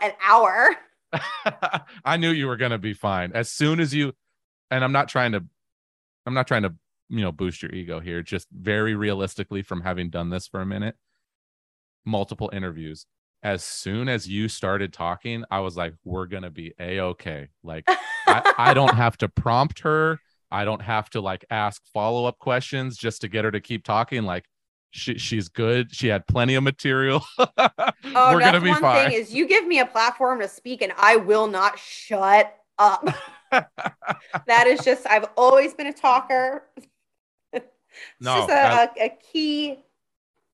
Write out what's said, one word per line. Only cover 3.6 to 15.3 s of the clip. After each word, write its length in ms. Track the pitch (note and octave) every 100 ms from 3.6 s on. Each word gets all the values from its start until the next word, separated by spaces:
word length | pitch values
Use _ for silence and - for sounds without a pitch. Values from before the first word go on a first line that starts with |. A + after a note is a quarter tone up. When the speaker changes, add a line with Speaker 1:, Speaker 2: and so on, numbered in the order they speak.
| D3+ D#3+
Speaker 2:
as 160 | D#3+
you, 180 | C#3+ C#3+ - _ _ _ _ _
and 100 | C3
I'm 80 | C3
not 160 | C#3 C3+
trying 220 | C3+ B2
to, 120 | G#2 F2 _ _ _ _ _ _ _ -
I'm 80 |
not 140 | C3 C3
trying 140 | B2
to, 100 | G2 E2 _ _ -
you 120 | A2+
know, 100 | G2
boost 300 | D2+ F#2 -
your 100 | E2+
ego 280 | F2+ E2+ E2
here, 200 | E2+ E2+
just 260 | E2+ F#2+ -
very 460 | F#2+ F#2 G#2 A2 G#2+
realistically 640 | G#2 G2 G2 - G2 G2
from 180 | G2 F2+
having 280 | F2+ F2+ F2+
done 180 | E2+ E2+
this 180 | F2+ -
for 120 | F#2+
a 60 | F#2+
minute, 300 | G2 G#2 - _ _ _ _ _ _ _ _ _ _
multiple 460 | - G#2+ G2+ - G#2+
interviews, 540 | G2 F#2 D#2+ D#2 D#2 - _ _ _
as 200 | A2 F#2+
soon 440 | - - - G#2 C3
as 200 | A#2+ F2+
you 200 | G2+ A2
started 440 | - F#2+ G2 G2
talking, 520 | - E2+ F2 A#2+